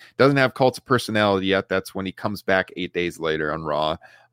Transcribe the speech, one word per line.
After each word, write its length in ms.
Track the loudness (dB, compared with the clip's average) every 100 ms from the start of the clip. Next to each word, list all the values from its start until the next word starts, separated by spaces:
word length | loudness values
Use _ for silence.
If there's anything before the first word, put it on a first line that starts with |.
| -14 2
doesn't 220 | 4 4
have 160 | 0
Cult 240 | 2 0 0
of 80 | -2
Personality 600 | -2 0 2 2 2 2
yet. 200 | 0 0
That's 260 | -4 -4
when 120 | -8 -8
he 60 |
comes 300 | -6 -8 -6
back 300 | 0 0 0 -8
eight 160 | -6
days 260 | -4 -4 -4
later 320 | -4 -2 -4
on 120 | -4
Raw, 340 | -4 -2 -2 -4 -12 -20 _